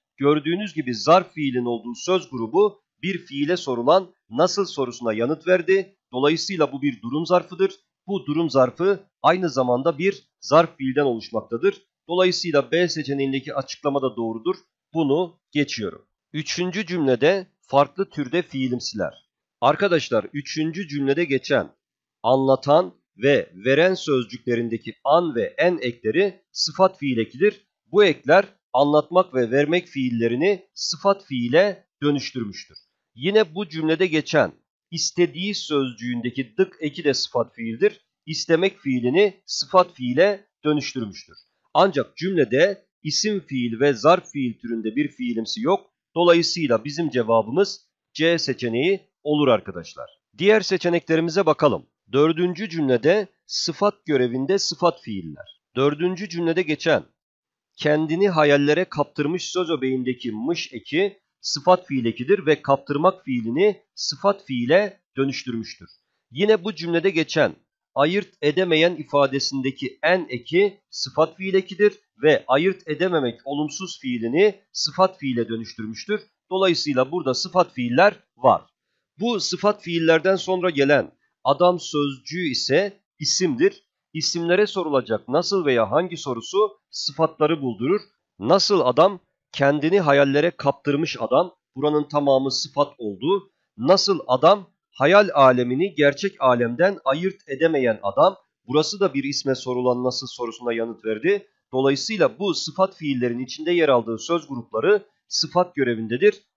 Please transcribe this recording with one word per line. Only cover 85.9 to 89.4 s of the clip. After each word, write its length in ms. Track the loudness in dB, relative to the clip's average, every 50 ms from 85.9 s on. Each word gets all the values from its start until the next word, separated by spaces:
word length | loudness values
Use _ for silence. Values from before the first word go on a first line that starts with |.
hangi 260 | 0 0 -2 -2 -6 -10
sorusu 600 | -8 -8 -8 -8 -8 -4 -2 0 0 0 -2 _ _ _
sıfatları 720 | -12 -10 -8 -8 -4 -2 -2 -2 0 0 0 0 0 -2
buldurur. 400 | -4 -6 -6 -4 -2 -2 -2 -2 -4 _ _ _ _ _ _ -6
Nasıl 400 | 0 2 2 2 2 2 0 2
adam, 400 | 2 2 4 4 4 4 2 -2 _ _ _ _